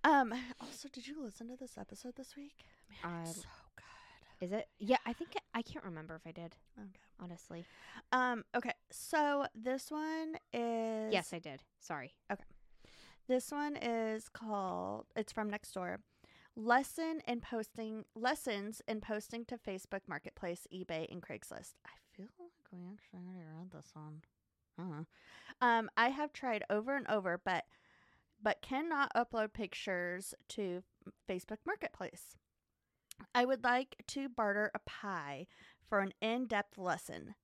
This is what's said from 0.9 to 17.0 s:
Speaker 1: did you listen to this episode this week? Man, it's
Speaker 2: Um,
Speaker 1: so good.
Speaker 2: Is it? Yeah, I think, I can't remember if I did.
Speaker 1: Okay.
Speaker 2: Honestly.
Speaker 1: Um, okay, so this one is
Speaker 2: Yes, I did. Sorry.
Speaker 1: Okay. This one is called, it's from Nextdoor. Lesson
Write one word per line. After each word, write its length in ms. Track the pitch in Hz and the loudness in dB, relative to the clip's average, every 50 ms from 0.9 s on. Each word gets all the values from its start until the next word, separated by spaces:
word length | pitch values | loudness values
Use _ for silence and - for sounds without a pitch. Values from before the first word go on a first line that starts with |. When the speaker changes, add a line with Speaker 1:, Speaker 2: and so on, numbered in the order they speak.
Speaker 1:
did 140 | - 262 - | -12 -12 -10
you 160 | 262 294 311 | -8 -8 -6
listen 260 | 277 214 202 - 233 233 | -8 -8 -8 -10 -12 -12
to 80 | 254 | -10
this 220 | 254 262 247 - - | -10 -12 -12 -10 -12
episode 360 | - - 202 - - 247 247 | -12 -12 -12 -12 -10 -10 -10
this 180 | - 262 - - | -10 -14 -14 -14
week? 280 | 285 285 285 - - - - - _ - - 196 - - | -14 -16 -16 -16 -20 -20 -20 -20 _ -20 -20 -14 -8 -6
Man, 160 | 170 170 170 | -6 -4 -4
it's 80 | 165 165 | -6 -6
Speaker 2:
Um, 40 | 165 - - | -8 -10 -12
Speaker 1:
so 40 | - - - - - _ | -14 -18 -20 -20 -20 _
good. 720 | - - - - - - - - - - - - - 180 | -20 -20 -20 -20 -20 -20 -20 -20 -20 -20 -20 -8 -6 -4
Speaker 2:
Is 60 | 180 | -2
it? 140 | 196 226 - - _ _ | -2 -2 -2 -6 _ _
Yeah, 160 | 208 202 254 247 - | 4 6 6 6 6
I 60 | 226 | 0
think, 220 | 240 - 339 - - - - _ - | -4 -4 -6 -4 -4 -6 -6 _ -4
I 80 | 233 | -4
can't 220 | 226 - - - - | -4 -4 -8 -8 -8
remember 320 | 190 170 156 156 160 160 | -8 -8 -8 -8 -10 -12
if 100 | 160 - | -12 -12
I 60 | 165 | -14
did. 240 | 165 175 170 165 - _ - _ - | -12 -10 -12 -12 -14 _ -20 _ -20
Speaker 1:
Okay. 120 | 220 208 196 190 - - _ - - | -18 -18 -18 -18 -20 -20 _ -16 -12
Speaker 2:
Honestly. 440 | 180 175 175 - - - 170 170 175 - - - - - - - - _ | -12 -10 -10 -12 -14 -12 -12 -12 -12 -12 -18 -20 -18 -16 -16 -16 0 _
Speaker 1:
Um, 320 | - 254 254 254 240 226 - _ - | 6 8 8 8 6 2 0 _ 0
okay, 160 | 240 247 240 - _ _ _ | 2 2 2 -4 _ _ _
so 560 | - - - - - 302 294 294 285 285 277 - _ | -14 -12 -4 4 6 6 8 8 6 4 2 0 _
this 380 | 226 220 254 262 269 - - | -4 -2 0 0 0 -2 -4
one 420 | 302 302 311 311 320 320 320 320 320 - _ _ | -4 -2 0 0 0 0 -2 -2 -4 -8 _ _
is 600 | - 233 233 233 233 226 226 226 220 220 220 220 | -2 0 2 2 2 2 2 0 0 0 2 4
Speaker 2:
Yes, 200 | 220 220 220 - | 4 2 2 0
I 60 | - 170 | -8 -8
did. 240 | - 156 135 135 - _ _ _ | -8 -8 -12 -12 -14 _ _ _
Sorry. 360 | - - 170 143 127 139 - _ _ - | -6 -6 -4 -4 -4 -8 -14 _ _ -4
Speaker 1:
Okay. 100 | 202 - - - - - - - - - - - - - - - - - _ - | -4 -4 -4 -18 -18 -20 -20 -20 -20 -20 -20 -20 -20 -20 -20 -20 -20 -16 _ 4
This 240 | 254 254 - - | 4 4 4 0
one 240 | 294 294 294 294 294 | -2 0 0 0 -2
is 520 | - - 240 233 226 220 220 220 220 220 - | 0 0 0 2 2 2 0 -2 -4 -6 -10
called, 760 | _ - 226 220 214 202 190 185 180 180 180 190 208 156 - _ _ | _ -8 -4 -2 0 0 0 0 0 0 -2 -2 -4 -4 -6 _ _
it's 180 | 240 208 - | -4 -4 -2
from 200 | - 226 214 208 | -2 -2 -2 0
Nextdoor. 460 | 202 208 - - - 190 180 175 180 202 - _ _ _ - - - - - - _ | -2 -4 -6 -6 -6 -4 -2 -2 -4 -6 -8 _ _ _ -20 -20 -20 -20 -20 -16 _
Lesson 640 | 233 214 233 240 262 269 - - - | -2 4 6 6 6 6 2 -2 -2